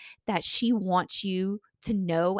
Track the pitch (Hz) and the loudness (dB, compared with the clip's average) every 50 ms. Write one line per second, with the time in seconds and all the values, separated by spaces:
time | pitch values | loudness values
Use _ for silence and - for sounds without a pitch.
0 | - - - _ _ - 208 170 - - - - 240 233 247 220 180 185 180 180 | -18 -20 -20 _ _ -4 -2 -2 0 0 0 0 2 2 2 2 2 2 2 2
1 | 175 - - - - 196 185 185 190 190 202 208 - _ _ _ - - 226 202 | 2 0 -4 -4 -2 -2 0 0 0 -2 -4 -6 -10 _ _ _ -4 -2 -2 0
2 | 185 175 170 165 170 180 190 | 0 2 2 2 2 2 0